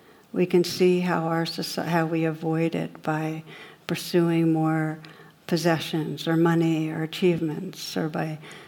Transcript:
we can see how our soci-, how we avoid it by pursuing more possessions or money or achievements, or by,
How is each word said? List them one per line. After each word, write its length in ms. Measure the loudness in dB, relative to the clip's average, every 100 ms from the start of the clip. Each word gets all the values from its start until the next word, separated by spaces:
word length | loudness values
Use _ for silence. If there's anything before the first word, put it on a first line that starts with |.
| -20 -20 _
we 120 | -2 2
can 200 | 4 2
see 340 | 2 4 4
how 280 | 2 0 0
our 180 | 0 -2
soci-, 400 | -4 -8 -6 0
how 220 | 0 2
we 180 | 0 0
avoid 500 | -2 -2 0 0 -2
it 260 | -6 -6
by 420 | -4 -2 -4 -6 -10 -18 -20 -14 -6
pursuing 640 | -6 0 2 4 4 4
more 480 | 4 2 2 -2 -4 -12 -20 -20 -20 -4
possessions 800 | 0 2 2 0 -4 -2 -4 0
or 100 | 4
money 520 | 4 4 2 2 0
or 140 | -4
achievements, 920 | -6 0 2 2 0 -4 -8 -10 -8 -4
or 120 | -4
by, 300 | -2 -4 -6 -12 -18